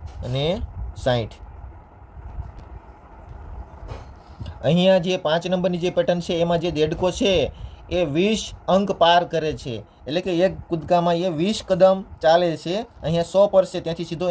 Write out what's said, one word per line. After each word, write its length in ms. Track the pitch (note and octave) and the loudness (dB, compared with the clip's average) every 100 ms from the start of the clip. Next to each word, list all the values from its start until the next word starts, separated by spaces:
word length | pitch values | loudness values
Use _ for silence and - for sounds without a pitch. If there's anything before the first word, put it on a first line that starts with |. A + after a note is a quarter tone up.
| - - A#2 | -14 -10 -6
અને 200 | C3 D3+ G3+ A#3+ - - - | -2 -2 -2 -6 -10 -10 -4
સાઠ. 400 | C3 B2 G#2+ - - - - - - - - - - - - - - - - - - - - - - - - - - - - - - - - - B2+ | 0 0 -2 -10 -20 -18 -18 -18 -20 -20 -20 -18 -14 -10 -12 -14 -18 -18 -20 -20 -20 -20 -20 -18 -16 -16 -16 -16 -14 -14 -16 -20 -20 -16 -14 -4 0
અહીંયા 360 | E3+ F#3 F#3+ F3 | 4 6 4 2
જે 120 | F#3 D3+ | -2 0
પાંચ 180 | D#3+ F3 | -2 0
નંબરની 380 | F#3 F3+ F3+ F3 | 0 0 0 -2
જે 120 | F3 | 0
પેટર્ન 200 | F3 F3 | 0 0
છે 240 | E3+ E3+ | -2 0
એમાં 160 | E3+ E3+ | 0 0
જે 100 | E3+ D3+ | 0 0
દેડકો 300 | D#3 D#3+ F3+ E3+ | 0 0 -2 0
છે 160 | C#4+ F3+ B2+ - - - - | 2 2 0 -4 -16 -16 -6
એ 120 | F3 E3 C#3+ | -2 0 2
વીસ 260 | G3 G#3+ - - - | 2 0 -4 -8 0
અંક 180 | F#3 G3 F#3+ | 2 2 4
પાર 220 | E3+ F3 E3+ | 6 6 4
કરે 180 | E3 D#3 B2+ | -2 -2 -4
છે. 120 | C#3 A2 - - - | -6 -10 -10 -16 -6
એટલે 140 | D#3+ F#3+ | -4 0
કે 60 | E3+ F#3 | 2 2
એક 80 | D#3+ - | 0 -6
કૂદકામાં 480 | E3 C#3+ F3 E3+ E3+ | -6 0 2 2 0
એ 100 | F#3 D#3 | 0 0
વીસ 180 | F#3 G#3+ - | 0 -2 -4
કદમ 340 | E3 F#3+ F#3+ F#3+ - | 4 4 4 -2 -2
ચાલે 220 | D#3+ E3+ F3 D#3 | 4 4 4 -2
છે. 120 | E3 F#3+ A#3+ - | -4 -6 -6 -8
અહીંયા 280 | D3 E3+ E3 | -2 -2 2
સો 100 | F#3+ G3+ | 4 6
પર 120 | F#3+ F#3 | 4 2
છે 100 | F3+ | 0
ત્યાંથી 240 | E3 E3 E3+ | -6 -6 -6
સીધો 180 | D#3 F3+ | -4 -2